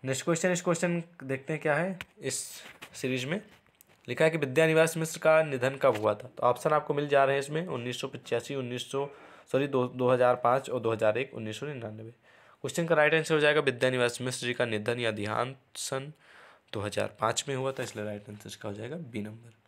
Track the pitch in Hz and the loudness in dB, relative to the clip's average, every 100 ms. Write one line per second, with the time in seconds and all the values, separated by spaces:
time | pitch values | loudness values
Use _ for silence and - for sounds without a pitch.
0 | 131 131 - 165 185 175 180 170 175 170 | -4 -4 0 0 2 0 0 0 0 -2
1 | 165 _ 135 131 135 156 156 147 180 180 | -4 _ -8 -8 -6 -4 0 0 0 -6
2 | - _ 135 - - - - - - - | -12 _ -8 -6 -8 -14 -20 -20 -20 -8
3 | 135 127 127 185 - - _ _ _ _ | -4 -4 -4 -6 -8 -20 _ _ _ _
4 | - 123 160 160 143 127 160 160 160 160 | -10 2 4 4 0 4 6 6 4 2
5 | 160 - 160 156 156 135 127 135 139 110 | -4 0 4 6 4 0 0 2 2 4
6 | 107 104 123 - 123 123 160 151 147 143 | 2 0 -4 0 0 2 2 0 0 -4
7 | 147 143 135 139 139 151 180 135 120 123 | 2 4 4 2 -2 -4 -4 -6 -6 -6
8 | 135 127 - 120 - 139 123 123 - 139 | -8 -10 -4 -4 -4 -6 -6 -6 -6 -6
9 | 139 - - - _ 135 143 135 123 127 | -6 -10 -20 -20 _ 0 2 2 0 0
10 | 123 127 123 123 120 131 - 127 113 113 | 2 4 4 4 4 2 0 -2 0 2
11 | 107 110 135 117 110 107 143 139 110 107 | 2 2 -2 -6 -10 -8 -10 -10 -12 -12
12 | 110 120 _ _ - _ - - 170 160 | -16 -20 _ _ -20 _ -6 -4 2 4
13 | 151 160 151 160 147 151 143 120 127 127 | 6 4 2 4 4 4 2 2 2 4
14 | 120 - 127 127 120 120 120 107 104 120 | 0 0 -6 -4 -4 -2 0 0 -2 -2
15 | 120 107 104 113 123 131 _ - - 135 | -2 -2 -4 -2 -4 -6 _ -10 -6 -6
16 | 139 151 _ - - - _ 110 101 101 | -8 -18 _ -20 -20 -20 _ -8 -6 -2
17 | 101 - 110 117 - 135 131 135 120 110 | -4 0 0 0 -4 -4 -4 -4 -8 -6
18 | 104 104 104 104 - - 110 101 117 160 | -8 -8 -12 -16 -16 -12 -10 -10 -10 -10
19 | 151 113 104 113 - _ | -8 -8 -8 -12 -20 _